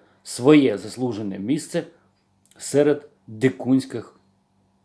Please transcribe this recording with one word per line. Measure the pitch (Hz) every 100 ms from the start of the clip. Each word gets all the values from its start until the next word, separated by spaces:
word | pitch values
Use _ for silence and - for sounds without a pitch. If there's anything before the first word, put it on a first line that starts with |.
| _ _
своє | - - 127 151 127 101
заслужене | 107 110 123 107 104 95
місце | 104 151 - 170 156 _ _ _ _ _ _ -
серед | - 139 147 147 - _ -
дикунських | 110 131 131 113 131 127 117 - _ _ _ _ _ _ _